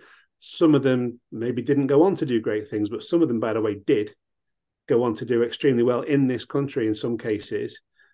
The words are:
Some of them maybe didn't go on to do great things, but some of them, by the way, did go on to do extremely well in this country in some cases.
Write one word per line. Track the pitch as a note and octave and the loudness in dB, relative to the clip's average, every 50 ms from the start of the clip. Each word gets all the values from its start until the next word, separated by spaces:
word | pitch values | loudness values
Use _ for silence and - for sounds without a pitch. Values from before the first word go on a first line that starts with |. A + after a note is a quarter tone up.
| - - - _ _ _ _ _ | -10 -20 -20 _ _ _ _ _
Some | - - - - F3 D#3+ D3+ | -12 -10 -2 2 4 4 4
of | C#3+ B2 | 4 4
them | C3+ C3 B2 B2 A#2+ A#2+ - _ _ - | 2 2 2 0 -4 -6 -10 _ _ -10
maybe | A2 A2+ B2 A#2+ A#2+ A#2 | -6 -4 -4 -4 -2 -2
didn't | - C#3+ C#3+ C#3 | 0 2 2 2
go | C3 C#3+ C#3 E3 | 4 4 4 4
on | G3 F#3 | 4 2
to | - D#3 | 0 0
do | C3+ B2 A2+ | 0 0 0
great | A2 A#2+ G#2+ G#2+ G#2 - | 0 0 -2 -4 -4 -4
things, | - G#2+ G#2 G#2 | -4 -4 -4 -4
but | A#2 G#2 - | -4 -6 -4
some | - - E3+ E3 | -2 0 2 2
of | C3 | 2
them, | A#2+ A2+ | 0 0
by | A#2 A#2 G#2+ | -2 -2 -2
the | A2+ | -2
way, | G#2+ G#2+ G#2 | -2 -2 -4
did | G2+ - - C#3+ A2 G#2 - - _ _ _ _ _ _ _ _ _ _ _ _ _ _ - | -2 0 0 0 0 0 -2 -8 _ _ _ _ _ _ _ _ _ _ _ _ _ _ 0
go | C#3 A#2 B2 | 0 2 2
on | A#2+ A2 | 0 -2
to | - B2+ | -2 -2
do | A2+ B2 A#2 A#2+ | 0 0 2 0
extremely | A#2 - - - C#3+ C3 A#2 A#2+ | 0 -2 0 0 2 2 4 2
well | B2 B2 A#2+ - | 2 2 0 0
in | - D3 C#3 C3+ | 0 2 2 2
this | B2+ B2+ A2+ - | 2 0 -2 -6
country | - - C#3+ C#3 C3+ - C#3 A#2 | -4 -4 -2 -2 -2 -2 -2 -2
in | A2 G#2+ | 0 -2
some | - - B2 A#2 A2 | -2 -4 -4 -6 -4
cases. | - A#2 G#2+ G2+ - - A2 G2+ A2+ A#2 - - _ _ _ _ _ _ | -4 -4 -4 -4 -6 -6 -8 -6 -6 -8 -10 -14 _ _ _ _ _ _